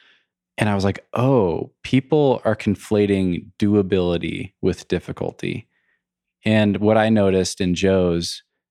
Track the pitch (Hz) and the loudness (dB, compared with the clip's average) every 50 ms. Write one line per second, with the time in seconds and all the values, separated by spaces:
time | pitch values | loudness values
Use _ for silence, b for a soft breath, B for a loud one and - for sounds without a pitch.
0 | b b b b b b b _ _ _ _ - 113 110 101 98 95 101 92 - | b b b b b b b _ _ _ _ -4 -2 -2 -2 0 -2 -2 -2 -4
1 | - _ - - 120 131 139 123 98 87 78 - - - _ _ - - - 135 | -8 _ -4 -2 0 2 2 2 2 0 -2 -4 -6 -10 _ _ -8 0 0 0
2 | 135 - 160 151 147 135 120 - - 110 107 - - 107 98 - - - 107 104 | 0 2 0 2 2 2 0 0 0 -2 -2 -2 0 -2 -2 -2 -2 -2 0 2
3 | 104 101 101 95 92 92 87 80 - - - - 107 101 104 104 98 92 98 92 | 2 2 2 2 0 -2 -2 -4 -8 -10 -8 -2 0 2 2 2 2 2 0 0
4 | 90 87 87 85 - 80 - - 98 - _ _ - 95 87 - - - 90 87 | 0 0 -2 -2 -4 -6 -8 -8 -10 -12 _ _ -4 -2 -2 -4 -6 -6 -6 -4
5 | - - - - - 50 - - - - - - - _ _ _ _ _ _ _ | -4 -6 -10 -8 -8 -10 -8 -8 -8 -8 -8 -8 -10 _ _ _ _ _ _ _
6 | _ _ _ _ _ _ _ _ - 110 110 110 107 104 98 95 104 104 110 110 | _ _ _ _ _ _ _ _ -2 0 2 2 2 2 0 0 2 2 4 4
7 | 107 110 113 107 98 98 95 95 92 - - - 98 90 87 82 95 95 95 95 | 4 2 2 2 2 2 2 2 0 -2 -4 -4 -2 -2 -2 0 2 2 2 2
8 | 90 87 85 85 85 - - - - _ _ _ _ _ | 2 0 0 -2 -4 -6 -10 -14 -16 _ _ _ _ _